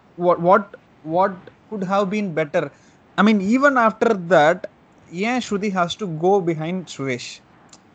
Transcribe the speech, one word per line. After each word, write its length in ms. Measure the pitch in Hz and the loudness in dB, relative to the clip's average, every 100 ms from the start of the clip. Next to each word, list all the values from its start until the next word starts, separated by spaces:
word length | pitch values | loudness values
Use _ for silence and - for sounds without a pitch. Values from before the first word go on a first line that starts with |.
| _ - | _ -2
what, 140 | 175 170 | 0 2
what, 200 | 175 214 196 - _ _ 156 | 4 2 2 -14 _ _ -6
what 180 | 170 202 180 - - - | -2 -2 -4 -18 -20 -14
could 120 | 214 185 | -8 -2
have 200 | 196 196 | -2 -2
been 240 | 214 202 | -2 -4
better? 360 | 151 156 175 143 - _ _ _ - | -4 -2 -2 -4 -8 _ _ _ 0
I 160 | 202 | 2
mean, 40 | 214 | 2
even 540 | 190 254 285 262 226 | 2 2 2 4 2
after 260 | - 202 202 170 | 2 0 0 2
that, 340 | 175 147 180 - _ _ _ - | 4 4 2 -4 _ _ _ -14
ஏன் 280 | 170 220 247 - | -6 -4 -4 -4
ஸ்ருதி 200 | 202 208 | -4 -2
has 120 | 190 175 | -2 -2
to 200 | - 196 156 | -4 -8 -2
go 200 | 180 202 | 2 2
behind 400 | 175 156 160 185 151 - | 0 -4 -4 -6 -8 -8
சுரேஷ்? 440 | 135 120 - - _ _ _ - _ | -6 -6 -10 -18 _ _ _ -20 _